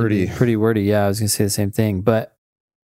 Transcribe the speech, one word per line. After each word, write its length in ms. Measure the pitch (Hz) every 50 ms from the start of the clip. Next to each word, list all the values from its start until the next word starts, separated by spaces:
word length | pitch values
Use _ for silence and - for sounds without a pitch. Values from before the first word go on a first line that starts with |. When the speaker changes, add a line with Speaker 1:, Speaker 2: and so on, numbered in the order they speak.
Speaker 1:
to 80 | 117 110
be 160 | 107 98 90
Speaker 2:
Wordy. 20 | -
Speaker 1:
pretty 280 | - - 127 120 113
wordy. 260 | 104 110 113 113 107 98
Yeah, 200 | 101 107 104 101
I 40 | 101
was 120 | 98 110
gonna 80 | 107 101
say 160 | - - 107
the 60 | 98
same 200 | - - 101 101
thing, 300 | - - 110 107 98 92
but 340 | 104 117 113 110 - - _ _ _ _ _ _ _ _ _ _ _ _